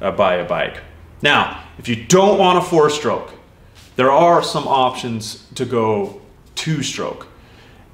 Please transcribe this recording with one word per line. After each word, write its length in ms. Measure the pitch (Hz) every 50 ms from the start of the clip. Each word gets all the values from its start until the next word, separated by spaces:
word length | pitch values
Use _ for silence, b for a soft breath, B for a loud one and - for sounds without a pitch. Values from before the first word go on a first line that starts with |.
uh, 80 | 98 98
buy 240 | 90 - 101 92 90
a 100 | 90 85
bike. 360 | 87 87 78 65 - - - - - - - - - - -
Now, 380 | - 147 139 113 95 - - - - - - -
if 100 | - 120
you 80 | 117
don't 420 | 110 - - 180 185 196 202 208 190
want 200 | 190 180 180 175
a 20 |
four-stroke, 720 | 170 - 170 160 147 143 - - - 113 95 - - - - - - _ _ _ b b b b b b -
there 140 | - 127 135
are 320 | 139 156 175 170 170 156
some 260 | - - - 151 139 -
options 800 | 135 135 127 120 120 - - 120 113 110 107 - - - - _ -
to 100 | - 127
go 560 | 113 123 117 110 110 107 101 98 101 - - - - - - _ - -
two-stroke. 720 | - - 160 160 143 - - - 104 82 - - - - - b b b b b b b b b b b b